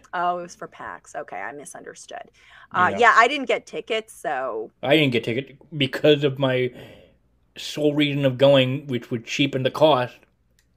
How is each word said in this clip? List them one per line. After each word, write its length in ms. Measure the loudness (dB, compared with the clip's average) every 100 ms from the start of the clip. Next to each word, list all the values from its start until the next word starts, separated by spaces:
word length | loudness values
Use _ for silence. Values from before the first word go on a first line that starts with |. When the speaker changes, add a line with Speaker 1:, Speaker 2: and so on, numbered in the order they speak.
| _
Speaker 1:
Oh, 260 | -6 -4 -4
it 20 |
was 120 | -10 -16
for 120 | -18
pax. 480 | -16 -16 -16 -14 -14
Okay, 220 | -12 -12
I 140 | -12
misunderstood. 760 | -14 -18 -20 -18 -20 -18 -18 -18 _ _ -20 -8
Uh, 180 | 0 0
Speaker 2:
Yeah. 60 | 4
Speaker 1:
yeah, 140 | 6 6
I 100 | 4
didn't 200 | 2 -4
get 180 | -4 -6
tickets, 480 | -12 -8 -8 -8
so 580 | -12 -8 -6 -6 -6 -10 _
Speaker 2:
I 120 | 2 2
didn't 160 | 2
get 100 | 0
tickets 300 | -2 -6 -8 -14 -10 -4
because 460 | -4 2 4 4
of 140 | 2 -2
my 340 | -2 0 -4 -6 -20 -20 _ _ _ _ _ -16
sole 360 | -12 -2 -2
reason 320 | 0 0 0 -2
of 120 | 4
going, 500 | 6 6 4 -2 -6
which 220 | -8 -6
would 140 | -8 -4
cheapen 380 | -2 -2 0
the 80 | -2
cost. 460 | 4 4 4 0 -8 _ _ _ _ _